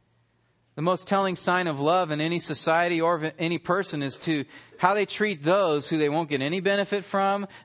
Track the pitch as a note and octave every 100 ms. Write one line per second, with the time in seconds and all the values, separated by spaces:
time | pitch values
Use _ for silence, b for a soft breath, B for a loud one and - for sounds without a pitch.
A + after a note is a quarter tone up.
0 | _ _ _ _ _ _ _ - E3+ F3+
1 | - G3 F#3+ F3 - F3+ F3 C#3 D3 F#3
2 | E3 D3+ D#3+ F3 - C#3+ E3 E3 F3 E3
3 | E3 E3+ D#3 - E3 E3 - F#3 F3+ D3+
4 | C#3 - E3 D3+ C3 B B B F#3 G#3
5 | G3 - G#3 D#3+ D3 G3 F3+ D3 - D#3+
6 | D3 D#3 D#3 C#3 C#3 F#3 F#3 G3+ G3 G3+
7 | F#3 G3 G3 G3+ G3 B